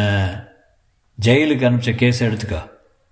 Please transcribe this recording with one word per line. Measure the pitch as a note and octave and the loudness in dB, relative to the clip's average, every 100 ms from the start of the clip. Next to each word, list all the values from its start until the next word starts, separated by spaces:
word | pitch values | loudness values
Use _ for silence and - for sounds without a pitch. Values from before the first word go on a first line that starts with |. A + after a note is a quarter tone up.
| G#2 G2+ F#2+ F#2 - _ _ _ _ _ _ - | 0 0 -2 -6 -14 _ _ _ _ _ _ -2
ஜெயிலுக்கு | A2 C3+ D#3 C3+ B2+ | 2 4 2 2 2
அனுப்பிச்ச | B2 A#2+ | 0 -2
கேஸை | A#2 B2 A#2+ | 0 0 0
எடுத்துக்கோ. | A#2+ G#2+ G2+ D#2+ - - _ _ _ | -2 -2 -6 -8 -10 -18 _ _ _